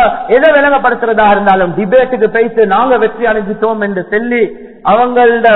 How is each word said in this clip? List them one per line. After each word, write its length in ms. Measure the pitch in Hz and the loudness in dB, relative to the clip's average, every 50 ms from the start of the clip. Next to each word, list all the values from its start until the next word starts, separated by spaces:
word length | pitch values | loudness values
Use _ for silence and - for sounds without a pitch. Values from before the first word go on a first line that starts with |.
| 240 208 - - - | 2 2 0 -4 -2
எதை 260 | - 214 269 294 320 | 0 0 2 4 4
விளங்கப்படுத்துறதா 760 | 294 285 285 285 285 269 202 247 233 - 240 226 220 214 214 208 | 2 4 2 2 0 0 0 -2 -2 -2 -4 -2 0 2 2 2
இருந்தாலும், 440 | 208 196 202 196 190 190 185 175 160 | 2 2 2 0 2 2 0 -2 -2
டிபேட்டுக்கு 520 | 165 214 180 240 262 247 247 254 202 220 | -4 -2 2 2 2 2 2 -2 -2 -2
போயிட்டு 400 | 214 - 226 226 233 226 220 220 | -2 0 0 -2 -2 0 0 0
நாங்க 320 | 196 190 214 247 269 254 226 | 2 2 0 0 0 0 0
வெற்றி 260 | 220 214 - - 240 | 0 -2 -4 -2 -4
அடைஞ்சிட்டோம் 580 | 226 220 220 196 190 214 208 220 226 226 214 | -2 -2 -2 -4 -6 -6 -4 -4 -4 -4 -4
என்று 240 | 208 202 196 185 175 - | -4 -6 -4 -6 -6 -4
சொல்லி 320 | 208 214 233 240 240 240 214 160 - - - - - - - | -4 -4 -4 -2 -2 -2 -2 -2 -4 -12 -20 -20 -18 -8 -2
அவங்களோட 640 | - 202 226 247 247 247 247 240 233 233 233 226 226 214 | 0 0 2 0 0 2 2 2 2 2 2 2 2 4